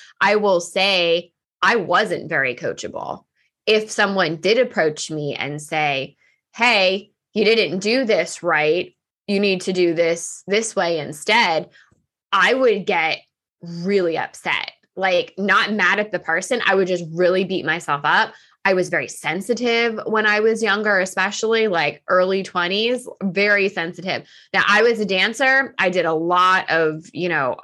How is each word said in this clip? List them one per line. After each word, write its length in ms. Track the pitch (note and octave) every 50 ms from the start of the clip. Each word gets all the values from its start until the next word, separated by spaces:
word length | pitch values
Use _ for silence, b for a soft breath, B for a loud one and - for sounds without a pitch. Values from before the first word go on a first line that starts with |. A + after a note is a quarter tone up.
| B B B B
I 160 | F#3+ G3+ G#3+
will 240 | G#3 G#3 G3+ F#3 F3
say 720 | F3 - - F#3+ F#3+ G3+ F#3+ F3+ F3 E3+ E3 F3 E3+ - _ _ _ _ _ -
I 160 | F3+ F#3+ A#3 A3+
wasn't 500 | E3+ D3+ F3 F#3+ A3 F3 E3+ - - D#3
very 260 | E3 C#3+ C3+ B2+ A#2+
coachable. 720 | - D#3 A#2 - - - - - - - - - - _ _ _ _ _ _ _ _ -
If 260 | G#3 A3 G#3+ G#3+ G#3+
someone 460 | - - G#3 G3 G3 F#3+ F3+ D3+ E3 D#3
did 220 | C#3+ F#3 A3+ B3+
approach 520 | B3 - - G3 D#3+ D#3 D3+ - - -
me 240 | D#3 D3+ D3 C#3+ -
and 260 | - A2+ C#3 D3 D3+
say, 540 | D3+ - D#3+ D#3 D3+ D3 C#3 C3+ C3 - - _ _ _ _ _ _ _ -
"Hey, 560 | - A#3 B3 A3+ G3+ F#3 F#3 F#3+ G#3 G#3 _ _ _ _ _ -
you 100 | G#3+ G3+
didn't 360 | G#3 A3+ A3+ G3 D3 E3 F#3+
do 260 | F#3+ G#3+ A#3+ C4 C4
this 360 | G#3+ G#3+ D#3+ F3 E3+ - -
right, 540 | E3+ F3 D#3+ D3+ D3+ D3+ D#3+ F3+ - - _ _ _ _ _ _ _ -
you 140 | G3+ G3
need 180 | G#3 G3 F#3+ F3+
to 120 | - G3 F3+
do 200 | F3+ F3 E3+ E3
this 500 | E3 E3+ E3 E3+ E3+ - - - - - F3+
this 260 | G3 A3 A3+ - -
way 260 | G3 F3 E3+ E3+ D#3
instead," 680 | C#3+ C3+ D3+ D3+ - - G#3+ A#3+ A3 F3+ D#3+ D#3+ E3+ - b b b b b b _ _ _ _ _ -
I 220 | - F#3 F3+ G3+ B3
would 320 | C4 C4 A#3+ G#3 G3 E3+
get 340 | - F#3+ E3 D#3+ D#3+ - - _ _ _ _ _ _ _ _
really 560 | E3+ E3+ E3+ E3+ E3+ F#3+ G3+ G3 F3+ E3 D#3+ -
upset, 540 | - - - - - F3 C#3 - - - - _ _ _ -
like, 380 | F#3 F#3+ F#3+ F3+ F3 - - - -
not 360 | G3 G3 F#3+ G#3+ G3 G3+ G#3+
mad 260 | G#3 F3+ F3+ G3 G#3
at 140 | G#3 G#3 -
the 60 | F3
person. 420 | - - E3 E3+ - - B3+ A#3+ -
I 100 | G3 G3
would 120 | G3 F#3+ F3+
just 160 | F#3 E3+ E3+ D#3+
really 320 | D#3+ E3+ F3+ E3+ F#3 F#3+ G3
beat 220 | E3+ F#3+ E3+ -
myself 360 | D#3 D#3+ E3+ - - D3 C#3+ D3
up. 280 | D3+ E3+ G3+ A3 - B B B B B B -
I 100 | G3 F#3+
was 140 | F#3 F3 -
very 220 | E3+ D3+ B2+ -
sensitive 920 | - - - D3+ D#3+ F#3+ F#3+ - A#3 A3 B3 A#3+ A#3 A#3 A#3 A#3 A3+ G#3 -
when 200 | - G#3+ G#3+ G#3+
I 140 | G#3+ G#3 G#3
was 240 | G#3+ A3+ A3+ G#3 A3+
younger, 360 | G#3 G3 G#3+ G#3 G#3+ G3+ F#3
especially, 680 | F3 F#3 - F#3+ F#3 G3+ G#3 - A3+ A3 A3+ A3+ A3 G#3+
like, 360 | F3 E3 D3 D3+ D3+ - _ -
early 360 | F#3 F#3 F3+ F#3 F#3+ G3 F#3
twenties, 640 | - - F3+ F3 F3 G3 G#3 A3 A#3 B3+ A#3+ B3 - - -
very 460 | G3 G3 E3 G3+ G3+ G#3 G3+ G3+ G3 G3
sensitive. 580 | G3 F#3 E3 E3+ E3+ E3+ F3 F#3 C#3+ A#2 - B B B B B B
Now, 100 | F#3+ -
I 160 | - G3+ G#3+
was 200 | A3+ A#3+ A#3 G#3
a 40 | G#3+
dancer. 720 | F#3 F#3+ F#3 F#3+ A3 A3 - C#4 C4 C4 C4+ C4+ - - -
I 120 | F#3+ F#3
did 160 | F#3 F#3 E3
a 80 | D#3+ D#3+
lot 560 | D#3 E3 E3+ F3 F3+ F#3 F#3 F#3 F#3 - -
of, 340 | D#3+ E3 D#3+ D#3 D#3 D#3+ E3 - -
you 140 | - F3 F3+
know, 300 | E3 D3+ C3+ B2 - -